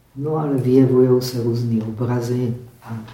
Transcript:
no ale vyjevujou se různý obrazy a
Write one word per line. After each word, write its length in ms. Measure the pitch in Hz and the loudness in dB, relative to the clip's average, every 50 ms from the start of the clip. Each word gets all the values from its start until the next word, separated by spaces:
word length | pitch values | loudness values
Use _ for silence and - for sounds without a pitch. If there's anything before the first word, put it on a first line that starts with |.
| _ _ - | _ _ -12
no 200 | 139 143 156 156 | -8 -6 -4 -4
ale 200 | 156 151 143 139 | -2 -2 -2 -2
vyjevujou 640 | 131 117 127 127 135 131 120 127 127 127 127 127 123 | 0 2 4 6 6 6 6 6 4 4 6 4 2
se 220 | 123 - - 120 | 0 -2 -4 -4
různý 400 | 113 117 113 120 120 117 113 110 | -2 -2 -2 -2 -2 -2 -2 -2
obrazy 720 | 110 110 110 107 127 117 123 123 117 120 123 123 127 113 - - - - - _ | -4 -4 -6 -6 -4 -2 -2 -2 -2 -2 -2 -2 -2 -4 -4 -6 -10 -18 -20 _
a 160 | - 113 113 110 110 - | -16 -14 -14 -14 -14 -14